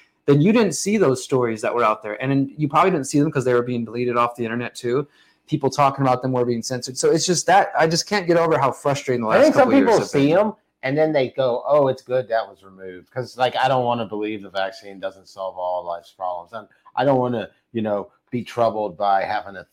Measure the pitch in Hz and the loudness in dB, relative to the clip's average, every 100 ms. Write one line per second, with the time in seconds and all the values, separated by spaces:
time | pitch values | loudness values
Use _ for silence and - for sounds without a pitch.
0 | _ _ - 143 170 226 208 - 190 214 | _ _ 2 4 6 4 2 0 -2 2
1 | 175 - - 135 120 110 113 113 113 127 | 2 0 0 0 0 -2 -2 0 2 0
2 | 110 107 131 139 139 151 147 156 185 175 | -4 -6 -2 0 -2 -4 -2 2 2 2
3 | 131 147 151 147 123 123 123 123 113 117 | -2 0 0 0 0 0 0 -4 -6 -4
4 | 123 120 120 - 117 117 120 - 120 123 | -2 0 0 -2 -6 -6 -8 -8 -4 -2
5 | 147 _ _ _ _ 143 135 135 139 143 | -4 _ _ _ _ -2 -2 2 2 2
6 | 135 127 131 127 123 117 110 127 120 127 | 0 0 0 -2 -2 -2 -4 -8 -8 -2
7 | 156 165 - 170 - 185 - 139 160 165 | 0 2 2 0 4 4 4 2 0 0
8 | - 202 175 170 165 151 135 - 143 139 | -2 -2 2 2 2 2 0 0 -2 -2
9 | - 123 110 110 285 277 254 269 269 202 | -2 -2 2 2 4 4 4 4 4 4
10 | - 147 139 170 214 - _ _ 131 143 | 2 2 4 4 2 -2 _ _ -4 0
11 | 156 151 127 - 131 120 - 147 135 131 | 2 2 0 0 0 0 2 4 4 0
12 | - 127 113 113 101 98 98 95 95 90 | -2 -4 0 -2 -2 -10 -20 -18 -16 -16
13 | 87 127 117 117 123 117 131 131 120 120 | -12 -10 -10 -2 -2 0 0 2 0 -2
14 | 110 104 107 107 98 92 95 95 101 98 | -4 -6 -6 -6 -8 -6 -6 -6 -18 -12
15 | 95 92 92 98 95 90 90 90 87 85 | -10 -10 -18 -12 -10 -6 -6 -4 -6 -10
16 | 85 - 92 87 87 113 104 _ _ - | -12 -10 -8 -8 -12 -16 -18 _ _ -4
17 | 135 135 123 120 101 _ _ 117 107 101 | 0 0 0 -4 -6 _ _ -6 -4 -4
18 | 95 _ _ 123 - - 117 101 107 85 | -6 _ _ -10 -8 -2 -2 0 -6 -4
19 | 101 98 90 104 98 95 85 | 0 0 0 -6 -8 -14 -16